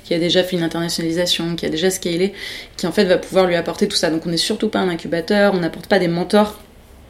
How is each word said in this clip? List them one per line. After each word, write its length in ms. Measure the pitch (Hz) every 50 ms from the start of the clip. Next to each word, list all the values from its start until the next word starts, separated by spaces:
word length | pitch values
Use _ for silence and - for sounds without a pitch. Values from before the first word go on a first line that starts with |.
qui 120 | - - 170
a 40 | 165
déjà 240 | 170 170 165 185
fait 140 | 180 180 180
une 80 | 170 165
internationalisation, 920 | 160 165 170 170 170 - - 165 165 165 180 175 175 - - 165 170 170
qui 100 | 165 170
a 40 | 151
déjà 220 | 156 156 180 190
scalé, 420 | 185 - - 175 170 175 190 202 196 - - - - - - - -
qui 120 | - - 165
en 40 |
fait 120 | 165 214 196
va 140 | 180 180 -
pouvoir 280 | - - 170 190 185
lui 80 | 180 175
apporter 320 | 170 170 175 165 - 156
tout 100 | 156 -
ça. 140 | - 180 160
Donc 160 | 160 160 -
on 40 | 175
n'est 60 | 170
surtout 320 | 160 - - 214 214 220 214
pas 120 | - 202
un 80 | 190 180
incubateur, 680 | 170 165 - 160 170 170 165 - 208 202 202 202 190
on 60 | 180
n'apporte 260 | 165 160 - - -
pas 140 | - 208 190
des 80 | 180 170
mentors. 520 | 170 175 180 - 208 208 208 208 - - - - - - - - - - -